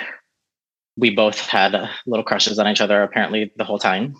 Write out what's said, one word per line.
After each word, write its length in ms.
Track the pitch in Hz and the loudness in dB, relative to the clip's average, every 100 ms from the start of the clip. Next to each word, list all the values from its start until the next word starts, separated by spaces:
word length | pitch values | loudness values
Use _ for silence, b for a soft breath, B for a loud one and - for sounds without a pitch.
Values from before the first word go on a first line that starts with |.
| B B B _ _ _ _ _ _ - | B B B _ _ _ _ _ _ 0
we 180 | 117 101 | 2 4
both 240 | 107 104 - | 2 0 -2
had, 280 | - 98 98 | 2 2 2
uh, 120 | 107 - - | -4 -10 -6
little 200 | 113 110 | -4 -2
crushes 340 | 104 - 104 | 0 0 2
on 80 | 104 | 2
each 140 | 101 | 2
other, 220 | 104 104 | 2 2
apparently, 480 | 101 110 95 107 107 - | 2 0 -2 -2 -4 -6
the 80 | |
whole 160 | 101 104 | -6 -2
time. 360 | 110 95 131 | 0 0 -2